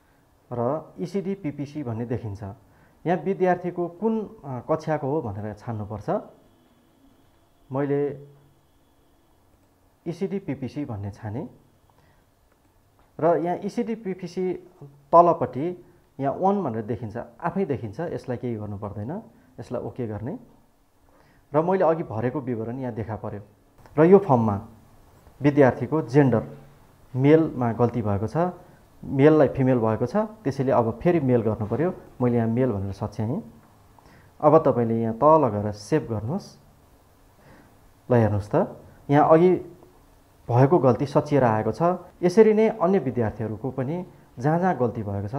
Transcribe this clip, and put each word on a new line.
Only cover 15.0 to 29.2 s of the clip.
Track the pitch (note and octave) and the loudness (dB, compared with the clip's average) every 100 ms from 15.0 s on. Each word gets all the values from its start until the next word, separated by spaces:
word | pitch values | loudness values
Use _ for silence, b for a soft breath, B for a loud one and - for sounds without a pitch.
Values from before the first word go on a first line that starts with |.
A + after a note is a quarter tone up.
| _ | _
तलपट्टि | E3 F3 D#3+ B2+ B2 E3+ F3+ b b b - | 6 6 4 -2 -6 -6 -8 b b b -6
यहाँ | C3+ | -6
वान | - F#3 G3+ | -2 0 0
भनेर | D#3 A2 | -2 -6
देखिन्छ, | A2 A#2 A2 A2 | -6 -8 -8 -10
आफै | - - E3+ F#3+ F#3+ | -14 -10 -6 -4 -4
देखिन्छ, | A#2+ G#2+ G2+ | -4 -6 -8
यसलाई | E3+ A#2+ - A#2+ | -8 -8 -8 -8
केही | B2 A2 | -6 -8
गर्नु | G#2 G2+ | -8 -10
पर्दैन, | G#2 G2+ G#2+ F#3+ - b b b | -10 -10 -10 -10 -14 b b b
यसलाई | - A#2+ | -10 -8
ओके | A#2 B2 A#2 | -8 -8 -8
गर्ने। | G#2 A2+ B3 - _ _ _ _ _ _ b b b b | -8 -10 -12 -14 _ _ _ _ _ _ b b b b
र | C#3+ | -2
मैले | E3+ F#3+ | 0 2
अघि | D#3+ E3 | 2 0
भरेको | B2+ A2 B2 C#3+ | -2 -4 -4 -4
विवरण | B2+ A2+ A2 B2+ | -6 -6 -6 -8
यहाँ | B2+ | -8
देखा | A2 G#2 G#2 | -8 -8 -8
पर्यो। | G#2+ G#2 - _ _ _ - - | -10 -12 -16 _ _ _ -6 4
र | |
यो | E3 F#3+ | 8 8
फर्ममा | F#3+ B2+ A2 G2+ - - _ - - _ - - | 8 4 4 -2 -6 -20 _ -20 -20 _ -20 -2
विद्यार्थीको | C#3+ C#3+ B2+ A#2+ A#2 D#3 | 2 6 6 4 -2 -2
जेन्डर | B2 C3+ C3+ A2 - - - - - _ - | 0 4 4 4 -2 -12 -20 -20 -20 _ -10
मेलमा | B2+ C#3 D#3+ D#3+ B2 A#2+ | 0 6 6 4 -2 -2
गल्ती | A2 A#2+ B2 | 0 0 0
भएको | G#2+ G2+ A2 | -2 -2 -2
छ, | D#3 F3+ F3+ B B B - | -2 -4 -4 B B B -18
मेललाई | - C3+ | -6 4